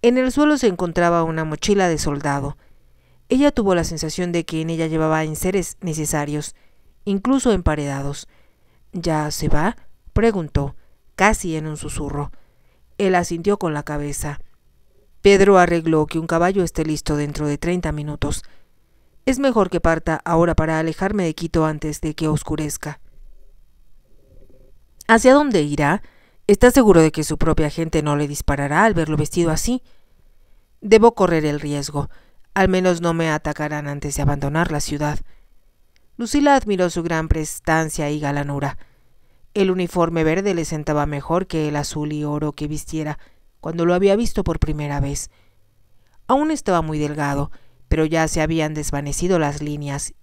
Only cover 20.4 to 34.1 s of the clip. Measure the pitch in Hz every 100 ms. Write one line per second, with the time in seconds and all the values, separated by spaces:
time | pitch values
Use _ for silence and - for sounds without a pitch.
20.4 | 170 156 156 160 160 151 196 208 175 156
21.4 | 165 170 156 151 156 151 160 151 156 151
22.4 | - 156 151 - 147 147 - - - -
23.4 | - - - _ - - _ - _ -
24.4 | - - - - _ _ - 226 254 277
25.4 | 294 196 147 147 147 190 - - _ -
26.4 | - 202 247 269 220 175 160 151 151 151
27.4 | 165 156 151 - 165 160 151 147 147 147
28.4 | - 139 143 151 220 202 156 151 151 175
29.4 | 170 156 - 247 - - _ _ - _
30.4 | _ - _ _ - - 240 233 185 165
31.4 | 151 147 147 147 139 147 139 - _ -
32.4 | - - 190 185 185 170 170 165 160 151
33.4 | 156 147 151 151 147 143 147